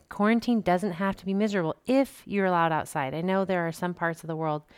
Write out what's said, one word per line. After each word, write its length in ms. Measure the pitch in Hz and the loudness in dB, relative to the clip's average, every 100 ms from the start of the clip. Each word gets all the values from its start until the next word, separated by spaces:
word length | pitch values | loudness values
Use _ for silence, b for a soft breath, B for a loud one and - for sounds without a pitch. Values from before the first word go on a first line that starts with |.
| - | -8
quarantine 500 | - 208 233 247 226 | 0 2 2 2 2
doesn't 320 | 175 180 202 | 2 2 0
have 240 | 170 196 190 | -2 -2 -2
to 80 | |
be 80 | 190 | -2
miserable 420 | 196 220 202 160 - - | 0 0 0 -2 -2 0
if 360 | 269 269 - - | 2 2 -4 -4
you're 180 | 202 | 0
allowed 260 | 185 175 165 | 2 4 2
outside. 440 | 156 - 156 135 | 0 -2 -4 -4
I 80 | 151 | -2
know 220 | 185 190 | 0 0
there 220 | 190 180 165 | 0 0 -2
are 60 | |
some 220 | 160 180 | -4 -6
parts 280 | 175 170 165 | -2 -4 -4
of 60 | 160 | -6
the 80 | 160 | -4
world 260 | 160 151 - | -2 -2 -6